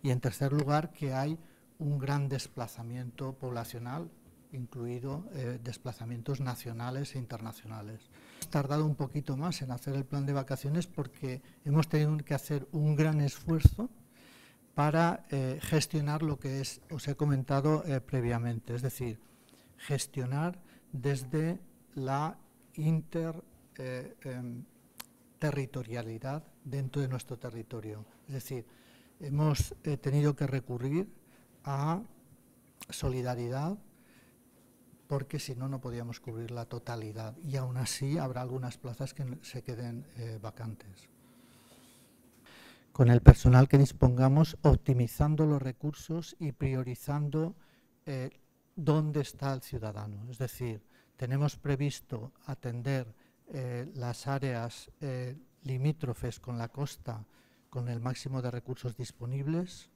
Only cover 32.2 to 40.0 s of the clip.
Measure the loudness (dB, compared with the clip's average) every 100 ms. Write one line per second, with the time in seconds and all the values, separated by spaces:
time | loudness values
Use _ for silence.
32.2 | -20 -20 -20 -20 -20 _ -14 -4 -2 -2
33.2 | -2 -2 -2 -2 -2 -6 -12 -20 -20 -20
34.2 | -20 _ -20 -20 -20 _ -20 -20 -4 -4
35.2 | -2 -6 -6 -6 -4 -4 -6 -6 -8 -8
36.2 | -8 -8 -8 -8 -8 -8 -6 -8 -6 -8
37.2 | -10 -8 -4 -2 -2 -2 -4 -2 -2 0
38.2 | -2 -4 -4 -4 -6 -8 -10 -6 -8 -6
39.2 | -8 -8 -10 -10 -8 -6 -6 -8